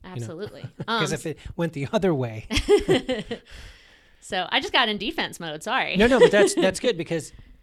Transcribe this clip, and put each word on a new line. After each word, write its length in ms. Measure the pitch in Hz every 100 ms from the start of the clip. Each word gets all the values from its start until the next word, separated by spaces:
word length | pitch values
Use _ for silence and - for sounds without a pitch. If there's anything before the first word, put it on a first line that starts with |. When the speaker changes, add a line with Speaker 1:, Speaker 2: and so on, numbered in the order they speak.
Speaker 1:
you 60 | 180
know? 40 | 160
Speaker 2:
Absolutely. 460 | 117 165 208 147
Speaker 1:
<laughs> 240 | - - 135
'Cause 260 | 226 151
Speaker 2:
Um, 20 |
Speaker 1:
if 100 | 151
it 140 | 165 143 - -
went 160 | 170
the 160 | 147 139
other 220 | 214 185
way. 320 | 147 120 110 -
Speaker 2:
<laughs> 880 | 220 - 403 - 254 262 240 - 240 _ - - - _ _ _ _
So 260 | - 190 175
I 100 | 254
just 120 | 311
got 160 | 302 233
in 100 | 208
defense 400 | 175 170 180 -
mode. 220 | 165 151
Sorry. 340 | - 233 160 185
Speaker 1:
No, 100 | 226
no, 120 | 254
but 120 | 190
that's, 220 | 202 202
Speaker 2:
<laughs> 100 | -
Speaker 1:
that's 160 | 190 185
good 180 | 262 170
because 340 | 160 165 131 - - -